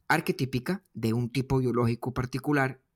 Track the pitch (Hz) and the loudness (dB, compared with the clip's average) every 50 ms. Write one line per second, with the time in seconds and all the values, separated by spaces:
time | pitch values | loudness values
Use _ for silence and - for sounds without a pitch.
0 | _ - 147 160 165 - 180 - 135 - - 123 123 - 190 - _ _ - 113 | _ 0 0 0 2 0 -2 0 -2 -2 -2 -4 -2 -2 -4 -4 _ _ -10 -2
1 | 113 113 110 120 123 113 - 135 127 - 135 131 127 123 117 120 120 117 120 - | 0 0 0 0 0 0 -2 -2 0 2 0 2 2 2 2 2 2 2 0 0
2 | - 127 123 131 123 127 - 131 - 147 147 143 131 131 120 - _ _ _ | -4 -6 -4 -4 -4 -4 -4 -4 -2 0 2 2 2 0 -2 -8 _ _ _